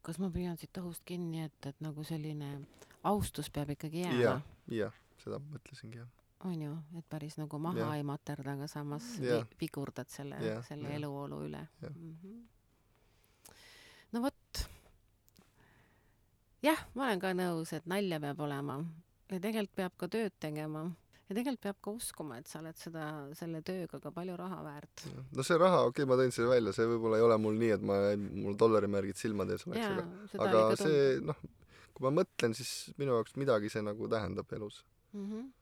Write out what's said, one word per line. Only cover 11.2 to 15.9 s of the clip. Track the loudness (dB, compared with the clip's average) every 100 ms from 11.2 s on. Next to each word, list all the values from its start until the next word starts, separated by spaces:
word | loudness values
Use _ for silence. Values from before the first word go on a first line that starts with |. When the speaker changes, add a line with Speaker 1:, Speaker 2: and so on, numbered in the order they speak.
| -8 -8
Speaker 1:
üle. | -8 -10 -14 _
Speaker 2:
Jah. | -14
Speaker 1:
Mhm. | -12 -14 -16 -16 -18 -20 _ _ _ _ _ _ _ _ _ -20 -20 -20 -20 -20 -20 _
No | -2
vot. | -2 -4 _ -8 -8 -8 -20 _ _ _ _ _ _ _ _ _ _